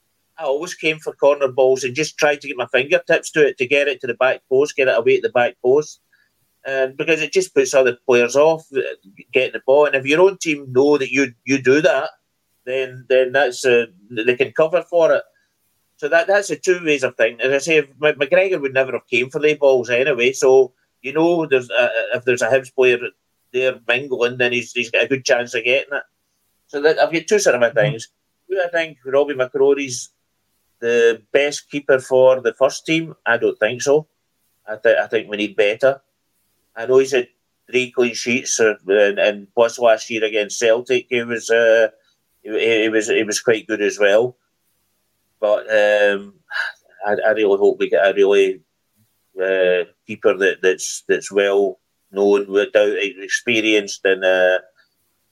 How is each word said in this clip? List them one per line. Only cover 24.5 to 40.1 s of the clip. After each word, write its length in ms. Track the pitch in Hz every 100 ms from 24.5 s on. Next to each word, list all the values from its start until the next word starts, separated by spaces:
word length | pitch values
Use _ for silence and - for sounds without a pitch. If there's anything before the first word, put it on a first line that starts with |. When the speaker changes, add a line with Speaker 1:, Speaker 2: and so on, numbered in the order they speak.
Speaker 1:
he's, 220 | 120 117
he's 180 | 123 117
got 140 | 101 117
a 20 |
good 160 | 135
chance 300 | 127 123 120
of 100 | 120
getting 300 | 120 135 -
it. 100 | 139 - _ _ _ _ _ _
So 140 | 143
that, 180 | 151 156
I've 140 | 151
got 140 | 165 160
two 120 | 208
sort 160 | 185 -
of 60 |
Speaker 2:
Mm-hmm. 160 | 117 117
Speaker 1:
things. 320 | 107 113 - _ _ _ -
Do 120 | 190
I 80 | 175
think 280 | 170 160 143 135
Robbie 300 | 135 147 131
McCrory's 760 | 127 139 139 143 135 123 - _ _ _ _ _ _ -
the 400 | 117 120 117 110 104
best 380 | 143 143 147 -
keeper 300 | 143 143 131
for 420 | - 127 127 127
the 120 | 117
first 320 | - 135 - -
team? 300 | 160 160 - 107
I 120 | 117
don't 200 | 110 -
think 240 | 107 123
so. 260 | 139 151 156 _ _ _ _ _ -
I, 80 | 110
th-, 220 | 117 92
I 100 | 107
think 220 | 113 98
we 80 | 104
need 180 | 107 101
better. 460 | 104 113 135 139 _ _ _ _ _ _ _ 113
I 100 | 120
know 120 | 127
he's 160 | -
had 160 | 185 185 _ _ _ _
three 200 | 123 123
clean 220 | 131 120
sheets, 460 | 110 123 123 - -
uh, 160 | 113 104 92
and, 300 | 104 101 98
and 300 | 101 104 98
plus 260 | - 117 123
last 300 | 120 110
year 160 | -